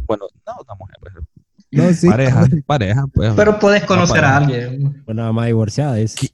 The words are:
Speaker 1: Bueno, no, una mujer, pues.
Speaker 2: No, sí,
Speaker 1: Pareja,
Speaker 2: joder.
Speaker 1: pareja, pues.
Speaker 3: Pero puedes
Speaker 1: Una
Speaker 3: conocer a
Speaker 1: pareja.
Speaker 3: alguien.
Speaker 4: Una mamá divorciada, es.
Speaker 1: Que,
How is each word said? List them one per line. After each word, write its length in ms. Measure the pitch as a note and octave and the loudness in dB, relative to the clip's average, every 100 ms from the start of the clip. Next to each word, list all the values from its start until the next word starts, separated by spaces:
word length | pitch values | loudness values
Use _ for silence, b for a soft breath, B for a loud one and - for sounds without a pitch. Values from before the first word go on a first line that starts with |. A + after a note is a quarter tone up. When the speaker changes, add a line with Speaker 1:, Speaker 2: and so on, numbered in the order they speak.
| - | -6
Speaker 1:
Bueno, 200 | G#2 G2 _ - | -8 -10 _ -20
no, 60 | A#3+ | -18
una 120 | - G2 | -18 -20
mujer, 180 | - - | -20 -20
pues. 140 | - F#2 E2 _ _ _ _ | -20 -18 -20 _ _ _ _
Speaker 2:
No, 220 | C#3+ F3 | 0 2
sí, 160 | E3+ F3 | 4 2
Speaker 1:
Pareja, 380 | D3+ C3+ B2+ A#2+ | 4 2 4 2
Speaker 2:
joder. 160 | D3+ | 2
Speaker 1:
pareja, 420 | - D3 F#2+ B2 C3+ | -2 -2 0 -2 -2
pues. 240 | - G#2+ G3+ | 0 0 2
Speaker 3:
Pero 220 | G#3 G#3 | 2 2
puedes 240 | G3+ G3+ | 2 2
Speaker 1:
Una 40 | - | 2
Speaker 3:
conocer 360 | F#3 E3+ D#3+ | 2 2 2
a 160 | C#3+ C#3 | 2 2
Speaker 1:
pareja. 240 | D3 A#2+ | 2 -2
Speaker 3:
alguien. 380 | B2 C3+ C#3 C#3 - | -6 -6 -6 -6 -8
Speaker 4:
Una 180 | A2 | -6
mamá 220 | A2+ A2 A#2 | -4 -2 0
divorciada, 520 | A2+ G#2 - D3 A2 | 0 -2 -2 -2 -2
es. 140 | A2 | -4
Speaker 1:
Que, 140 | - C3+ | -4 -8